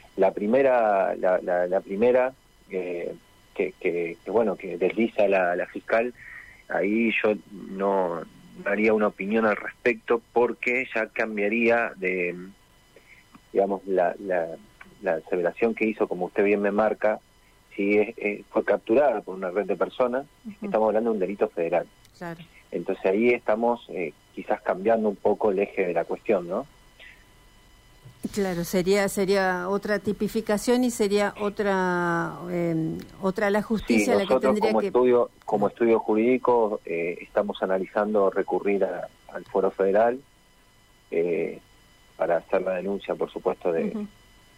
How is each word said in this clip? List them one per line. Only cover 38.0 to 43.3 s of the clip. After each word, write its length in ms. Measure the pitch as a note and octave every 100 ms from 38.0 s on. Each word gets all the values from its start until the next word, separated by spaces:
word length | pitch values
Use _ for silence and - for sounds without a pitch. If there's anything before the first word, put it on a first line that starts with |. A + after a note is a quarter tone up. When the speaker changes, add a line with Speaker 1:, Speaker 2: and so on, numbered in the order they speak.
| G#2 G#2+ F#2+
Speaker 1:
recurrir 540 | G2 F2+ F#3 G3+ G3
a, 240 | F#3+ F2 - - -
al 120 | F2 -
Foro 260 | G2 F#2+
Federal, 480 | - G2 G2+ A#2 C3 - _ _ _ _ _ _ _ -
eh, 480 | E2+ E2+ E2+ E2 - - _ _ _ _ -
para 200 | - E2+
hacer 260 | - F#2+
la 120 | F#2 F#2
denuncia, 380 | F#2+ G2 - E2
por 140 | D#2+